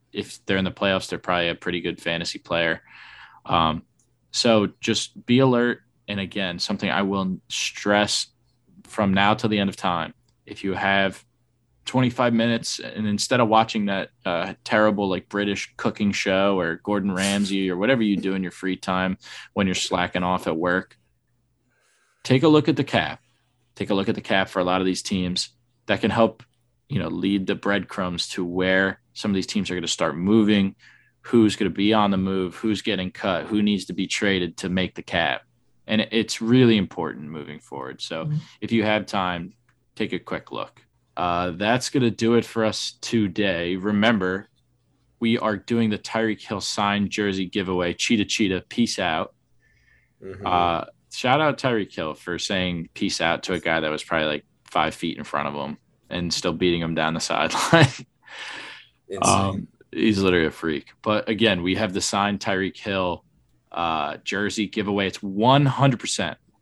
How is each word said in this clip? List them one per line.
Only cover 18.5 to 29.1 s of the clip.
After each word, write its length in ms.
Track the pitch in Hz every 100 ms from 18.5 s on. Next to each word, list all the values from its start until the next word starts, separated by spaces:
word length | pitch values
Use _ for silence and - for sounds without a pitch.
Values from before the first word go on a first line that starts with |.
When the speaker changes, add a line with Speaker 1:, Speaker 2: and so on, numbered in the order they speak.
Speaker 1:
free 240 | - 95 92
time 420 | - 92 92 95 - - -
when 140 | 107 95
you're 80 |
slacking 480 | 92 - 90 90 90
off 240 | 90 90 -
at 100 | 80
work, 400 | 87 92 - _ _ _ _ _ _ _ _ _ _ _ _ _
take 200 | - 131
a 60 | 160
look 200 | 151 147
at 80 | 147
the 80 |
cap. 360 | - 110 73 - _ _ _ _ _
Take 160 | - 98
a 40 |
look 140 | 98 98
at 60 |
the 60 | -
cap 280 | - 98 92
for 120 | 95
a 40 |
lot 160 | 90 92
of 60 | 92
these 160 | 92
teams. 480 | - 95 90 92 - _ _ _ -
That 140 | 101
can 100 | 214
help, 320 | 117 113 - - _ _ _ -
you 100 | 117
know, 100 | 82
lead 380 | 87 98 101 90
the 80 |
breadcrumbs 760 | - 101 101 87 - 90 85 -
to 140 | -
where 560 | 87 90 92 95 95 - _